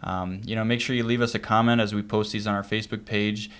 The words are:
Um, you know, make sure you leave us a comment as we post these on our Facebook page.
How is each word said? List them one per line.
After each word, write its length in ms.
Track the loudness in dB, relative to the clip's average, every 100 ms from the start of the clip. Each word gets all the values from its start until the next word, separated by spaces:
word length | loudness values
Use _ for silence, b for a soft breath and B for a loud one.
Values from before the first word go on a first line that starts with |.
Um, 380 | -6 -4 -4 -6 -4
you 100 | -2
know, 80 |
make 160 | 0 0
sure 160 | 0 0
you 80 |
leave 160 | 2 2
us 140 | 0
a 40 | -2
comment 400 | 2 4 6 4
as 160 | 2
we 60 | -2
post 320 | 0 0 0
these 140 | -2 -2
on 80 |
our 80 | -2
Facebook 420 | -2 -4 -2 -8
page. 460 | -2 0 0 -2 -6